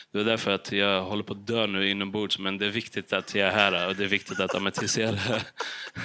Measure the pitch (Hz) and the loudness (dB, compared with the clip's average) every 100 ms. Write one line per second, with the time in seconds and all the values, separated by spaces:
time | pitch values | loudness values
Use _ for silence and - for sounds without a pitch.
0 | - 101 107 113 104 98 - 98 101 95 | -6 0 2 2 2 0 0 0 2 2
1 | 92 104 101 101 101 117 107 98 98 101 | 0 -4 -4 -8 -2 0 0 2 0 0
2 | 98 104 101 95 98 98 104 110 - - | -2 -2 -2 -2 -2 -2 -2 -2 -4 -6
3 | 95 95 95 104 98 104 101 87 90 95 | -2 -2 0 2 4 6 4 4 0 0
4 | 98 101 - 98 95 92 98 - 104 117 | 0 0 0 -2 0 0 -2 -2 -2 0
5 | 110 101 101 113 - - - - - - | 0 0 0 -2 -2 -8 -10 -10 -10 -8